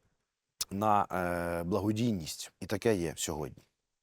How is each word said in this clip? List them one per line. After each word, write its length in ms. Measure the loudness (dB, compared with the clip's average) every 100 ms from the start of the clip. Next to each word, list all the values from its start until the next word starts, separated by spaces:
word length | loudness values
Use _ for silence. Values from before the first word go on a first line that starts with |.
| _ _ _ _ _ _ -8
на, 360 | 0 4 4 4
е, 500 | 0 0 0 0 -2
благодійність. 880 | 0 0 0 2 2 0 -4 -8 -12 _
І 60 | -6
таке 300 | 0 2 2
є 160 | 0 -4
сьогодні. 460 | -6 -4 -6 -10 _ _ _ _